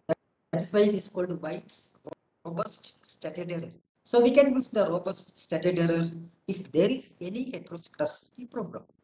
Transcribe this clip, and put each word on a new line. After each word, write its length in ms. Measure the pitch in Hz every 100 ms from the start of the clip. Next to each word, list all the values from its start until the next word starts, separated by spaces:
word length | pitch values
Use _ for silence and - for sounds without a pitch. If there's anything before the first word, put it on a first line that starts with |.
| -
that 540 | - _ _ _ 170
is 100 | 180
why 100 | 208
it 120 | 208
is 160 | 202 -
called 320 | - 180 165
White's 460 | 160 165 - - - _ - - _ _ 170
robust 480 | 170 214 - - -
standard 480 | - - 156 175 170
error. 200 | 170 - - _ _
So 160 | - 240
we 120 | 240
can 220 | 269 277
use 160 | 254 -
the 180 | 214 175
robust 500 | 170 190 185 - -
standard 400 | - 160 175 175
error 320 | 165 165 165 - - _ -
if 240 | 190 -
there 180 | 156 202
is 260 | 262 - -
any 300 | 175 220 262
heteroscedasticity 1000 | 180 170 170 - - 151 - - - 247
problem. 320 | 247 208 107 - _